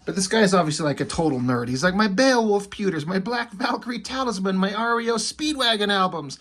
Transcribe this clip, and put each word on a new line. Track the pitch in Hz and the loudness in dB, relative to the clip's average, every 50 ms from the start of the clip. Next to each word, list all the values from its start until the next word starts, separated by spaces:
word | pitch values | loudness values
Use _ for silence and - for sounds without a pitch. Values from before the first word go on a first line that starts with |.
| _ | _
But | - 160 | -4 -2
this | 180 185 | -2 -2
guy | - - 220 | 0 4 4
is | 220 185 180 | 4 6 6
obviously, | 185 170 156 147 - 165 | 4 4 2 0 -2 0
like, | 147 139 - | -2 0 -2
a | 147 | -4
total | - - - 165 160 135 127 | -4 -2 0 0 0 2 0
nerd. | 123 123 127 120 120 120 | 0 0 0 0 0 -2
He's | 127 127 139 | -4 0 0
like, | 180 185 | 0 2
My | 196 214 | 2 0
Beowulf | 220 190 185 262 269 262 240 226 214 208 202 202 - | 0 2 2 4 4 4 4 4 2 2 0 0 -4
pewters, | - - 208 190 185 156 143 | -8 -4 -2 -2 -2 -2 -4
my | 156 185 190 | -2 -2 -2
Black | 190 226 240 240 240 226 | -2 -2 -4 -4 -4 -6
Valkyrie | - 190 247 240 247 220 226 226 247 233 | -6 -4 -2 -2 -2 -2 -4 -6 -8 -8
talisman, | - - 247 262 262 247 220 185 190 196 190 | -8 -8 -4 -4 -2 -2 -2 -2 -2 0 0
my | 190 190 190 - | 2 0 0 0
R | 208 226 233 233 233 | -2 0 0 0 0
E | 233 226 | 0 0
O | 233 | 0
Speedwagon | 226 220 - - - 311 302 302 277 254 233 226 214 208 202 | 0 -2 -4 -6 -4 -2 -2 0 0 2 0 2 2 2 2
albums. | 202 196 185 185 - 165 147 139 135 - | 2 2 2 2 0 -4 -8 -10 -12 -14